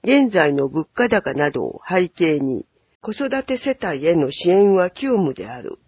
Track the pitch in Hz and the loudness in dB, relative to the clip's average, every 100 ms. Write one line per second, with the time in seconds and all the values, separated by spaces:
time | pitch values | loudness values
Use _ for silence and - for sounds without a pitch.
0 | - 277 262 196 151 143 139 143 156 - | 2 2 4 2 2 0 -2 -4 -8 -2
1 | 240 208 147 135 147 135 78 - - 185 | 0 0 -2 -2 -2 -2 -6 -8 -4 -2
2 | 180 - 165 151 135 123 - _ _ _ | -2 0 0 0 -2 -6 -10 _ _ _
3 | - 214 277 269 262 202 - 262 202 143 | -12 -8 -6 -6 -4 -6 -4 -4 -6 -2
4 | 151 170 139 - 175 190 202 190 180 - | 2 2 2 0 2 6 6 4 2 -2
5 | 269 233 170 127 98 123 110 50 | -2 0 0 -4 -12 -12 -14 -16